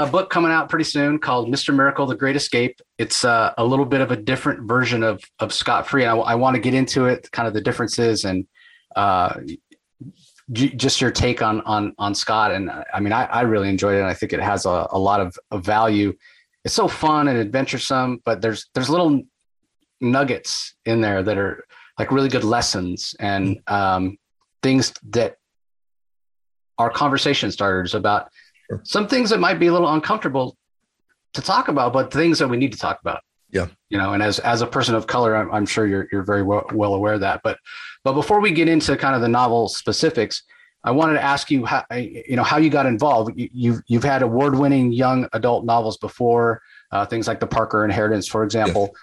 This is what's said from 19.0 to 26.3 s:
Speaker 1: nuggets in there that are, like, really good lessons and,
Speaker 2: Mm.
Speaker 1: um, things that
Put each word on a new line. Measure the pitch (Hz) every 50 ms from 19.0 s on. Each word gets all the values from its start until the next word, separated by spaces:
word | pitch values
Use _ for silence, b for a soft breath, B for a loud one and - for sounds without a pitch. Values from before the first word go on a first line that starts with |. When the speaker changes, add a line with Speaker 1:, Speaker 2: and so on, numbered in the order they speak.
| 175 156 143 131 - - _ _ _ _ _ _ _ _ _ _ _ _ _ -
Speaker 1:
nuggets | 131 120 127 135 143 127 120 - - - - - - - - _ -
in | 113 117 113
there | 110 104 101 95 95
that | 104 101 98
are, | 101 95 - - - B B B B B B
like, | - 113 -
really | 135 135 135 135
good | 127 123 104
lessons | 107 120 120 117 - - 98 90 90 90 - - - - -
and, | 107 101 101 98 95 98 98 - _
Speaker 2:
Mm. | - 104
Speaker 1:
um, | 101 98 95 92 92 92 92 95 - _ _ _ _ _ _ _ _
things | - 131 131 135 120 - - - - 107
that | 104 117 - - - _ _ _ _ _ _ _ _ _ _ _ _ _ _ _ _ _ _ _